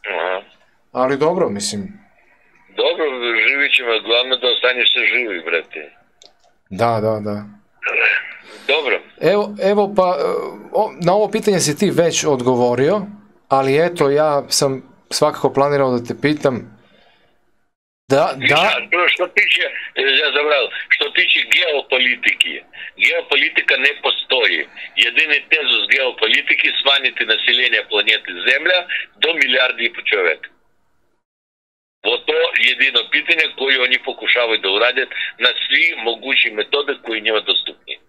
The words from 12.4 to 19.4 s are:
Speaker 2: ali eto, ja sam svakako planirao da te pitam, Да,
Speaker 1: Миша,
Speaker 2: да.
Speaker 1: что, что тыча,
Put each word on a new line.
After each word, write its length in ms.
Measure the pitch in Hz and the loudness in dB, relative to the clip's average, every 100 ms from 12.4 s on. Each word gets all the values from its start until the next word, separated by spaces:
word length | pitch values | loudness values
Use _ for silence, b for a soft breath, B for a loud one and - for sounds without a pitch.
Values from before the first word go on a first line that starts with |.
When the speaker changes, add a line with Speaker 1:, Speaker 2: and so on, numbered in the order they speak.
| 123 123 123 123 139 208 196 - - _ _ | 2 2 2 2 2 2 -4 -14 -20 _ _
Speaker 2:
ali 380 | - 135 139 175 | 2 4 2 2
eto, 240 | 175 143 | 2 2
ja 340 | 143 156 143 127 | 2 2 0 -2
sam 320 | - 143 135 - _ _ | 0 0 -2 -10 _ _
svakako 440 | - 151 147 139 | 0 0 2 0
planirao 380 | 117 139 143 135 | 2 2 2 2
da 120 | 123 | 0
te 120 | 117 - | -4 -2
pitam, 500 | 139 147 143 120 - - b b b b b b _ _ _ _ _ _ _ | -2 0 0 -2 -10 -20 b b b b b b _ _ _ _ _ _ _
Да, 200 | 135 170 135 | 2 2 0
Speaker 1:
Миша, 180 | 131 147 | 2 4
Speaker 2:
да. 320 | 196 135 113 | 2 0 -2
Speaker 1:
что, 200 | 175 170 | 0 0
что 200 | - 180 | 0 -2
тыча, 420 | 208 | 0